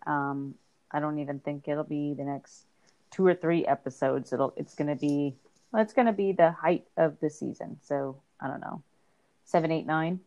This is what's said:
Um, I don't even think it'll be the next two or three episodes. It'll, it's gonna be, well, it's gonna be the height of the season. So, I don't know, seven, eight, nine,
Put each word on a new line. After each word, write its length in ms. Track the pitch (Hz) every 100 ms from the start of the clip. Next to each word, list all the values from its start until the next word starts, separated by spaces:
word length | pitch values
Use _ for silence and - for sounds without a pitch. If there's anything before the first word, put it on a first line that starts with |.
| -
Um, 480 | 147 139 139 139 - _ _ -
I 80 | 147
don't 200 | 151 151
even 200 | 143 143
think 280 | - 147 143
it'll 160 | 147
be 300 | 156 151 147 143
the 80 |
next 420 | 139 139 - - _ _ _ _ _
two 140 | - 190
or 80 | 180
three 300 | 160 170 -
episodes. 640 | 139 - - 135 135 127
It'll, 200 | 123 135 -
it's 180 | 156 -
gonna 200 | 147 143
be, 400 | 147 143 143 131 _ _ _
well, 100 | 220
it's 120 | 220
gonna 200 | - 233
be 180 | 202 196
the 200 | 185 165
height 340 | 165 160 175 - -
of 240 | 160 143
the 100 | 156
season. 500 | 151 160 - - 147
So, 360 | - 143 139 135 _ -
I 80 | 139
don't 140 | -
know, 200 | - - - _ _ _ _ _ -
seven, 260 | 175 160
eight, 140 | 160 -
nine, 320 | 160 160 185